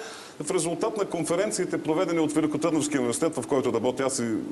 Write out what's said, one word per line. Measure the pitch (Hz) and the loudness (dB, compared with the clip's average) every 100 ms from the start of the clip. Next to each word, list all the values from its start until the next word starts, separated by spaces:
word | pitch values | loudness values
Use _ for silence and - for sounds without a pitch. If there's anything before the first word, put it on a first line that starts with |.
| - - - - | -6 -14 -14 -8
в | 147 | -2
резултат | 180 165 170 202 202 | 0 0 0 -2 -2
на | |
конференциите, | 190 170 156 170 214 208 175 160 | -2 -2 0 0 0 -2 -2 -2
проведени | 147 160 180 165 | 0 2 2 2
от | 151 | 2
Великотърновския | 151 151 151 170 156 - 139 | 2 2 2 2 2 2 2
университет, | 120 117 165 143 | 0 0 0 0
в | - | 0
който | 131 127 | 2 2
работя | 110 123 127 | 2 2 0
аз, | 135 131 | 0 0
и | 117 107 62 | 0 -2 -4